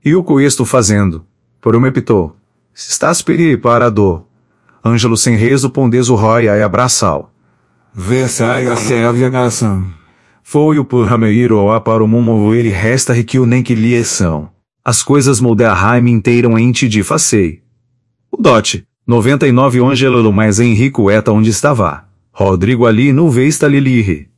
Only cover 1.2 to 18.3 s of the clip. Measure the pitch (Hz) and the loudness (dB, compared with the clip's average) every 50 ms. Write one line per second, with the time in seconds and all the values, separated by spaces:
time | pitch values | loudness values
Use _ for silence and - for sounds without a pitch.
1.2 | - _ _ _ _ _ _ _ - 110 107 117 127 131 131 131 117 - 117 98 | -14 _ _ _ _ _ _ _ -2 0 2 2 0 0 -2 -4 -2 0 0 0
2.2 | 85 76 - _ _ _ _ _ _ _ _ - - - - - - 151 170 - | 0 -4 -8 _ _ _ _ _ _ _ _ -20 -12 -10 -6 -4 -2 -2 -2 -4
3.2 | - - 165 170 170 160 135 117 107 120 120 117 120 120 107 104 101 95 85 82 | -4 -2 -2 0 0 0 0 0 0 0 2 2 2 0 0 2 0 0 0 -4
4.2 | - _ _ _ _ _ _ _ _ _ _ _ - 113 117 117 110 117 113 110 | -10 _ _ _ _ _ _ _ _ _ _ _ -2 -2 0 0 0 0 -2 0
5.2 | - 127 117 107 110 123 139 135 131 131 123 139 135 120 117 123 123 117 127 104 | 0 0 0 2 2 0 0 0 -2 -2 -2 -2 -2 0 0 0 2 2 0 2
6.2 | 107 110 113 120 117 107 101 104 107 101 90 - 123 123 - - 113 92 76 71 | 2 2 2 2 0 0 0 0 0 0 0 -2 -2 -2 -2 -2 -2 -2 -2 -4
7.2 | - _ _ _ _ _ _ _ _ _ _ _ _ _ _ 104 87 98 123 131 | -8 _ _ _ _ _ _ _ _ _ _ _ _ _ _ -12 -6 -4 -2 -2
8.2 | 131 120 - - 113 117 123 123 127 123 120 117 107 117 135 117 113 120 117 120 | -2 -4 -4 -4 -2 -2 -2 -4 -4 -4 -4 -4 -4 -4 -2 0 0 0 0 0
9.2 | 131 127 131 127 123 120 110 - 120 107 98 95 92 92 85 80 _ _ _ _ | 0 0 0 -2 -2 -2 -2 -2 -4 -2 -2 -4 -6 -8 -10 -16 _ _ _ _
10.2 | _ _ _ _ _ - - 147 151 156 156 151 131 - - 123 113 104 120 113 | _ _ _ _ _ -4 -2 0 0 2 0 -2 -2 -2 -2 -2 0 0 0 0
11.2 | 113 107 104 117 123 117 113 104 98 101 110 113 110 117 113 110 110 107 110 120 | 0 0 0 0 2 2 2 2 2 2 0 0 0 -2 0 0 2 2 2 0
12.2 | 120 113 113 107 104 104 113 120 117 113 98 90 101 110 127 135 - - 123 120 | 0 0 0 0 2 0 0 0 0 -2 -2 -2 -2 0 0 -2 -2 -2 -2 -2
13.2 | 113 - - 131 127 117 123 127 120 - 123 110 110 120 120 117 117 - - - | -2 -2 0 0 0 2 0 0 0 -2 -2 0 0 0 0 0 -2 -4 -4 -2
14.2 | 101 85 80 73 76 - _ _ _ _ _ _ _ 127 117 - - - 139 143 | -2 -2 -2 -6 -10 -12 _ _ _ _ _ _ _ -4 -4 -2 0 0 0 2
15.2 | 123 139 135 107 127 120 113 104 120 113 98 90 95 107 120 123 120 120 120 110 | 2 2 0 2 2 0 2 2 2 2 2 2 0 0 2 2 2 2 0 0
16.2 | 95 120 120 120 120 120 113 110 117 123 120 - 135 113 107 110 92 - 156 156 | 0 0 2 2 2 2 2 2 2 0 0 0 -2 0 0 -2 -2 -2 -2 -4
17.2 | - - - 107 95 82 76 - _ _ _ _ _ _ _ _ _ _ _ _ | -2 0 0 0 0 0 -4 -10 _ _ _ _ _ _ _ _ _ _ _ _
18.2 | _ _ | _ _